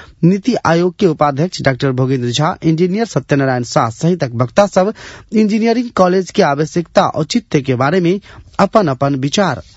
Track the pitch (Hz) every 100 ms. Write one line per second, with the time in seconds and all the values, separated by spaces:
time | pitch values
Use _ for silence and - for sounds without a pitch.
0 | - - 165 196 190 233 - 170 180 175
1 | 185 151 147 135 180 - 135 127 139 127
2 | 131 135 120 120 156 185 156 160 180 196
3 | 226 147 - 143 139 123 120 - 120 113
4 | 160 180 135 120 127 - 202 - 190 220
5 | - - - 220 214 220 226 226 240 -
6 | 185 185 180 - 160 143 156 - 165 -
7 | 170 - 156 240 - 156 131 123 135 185
8 | 170 196 - - - - 196 226 170 127
9 | 139 139 135 - 190 123 -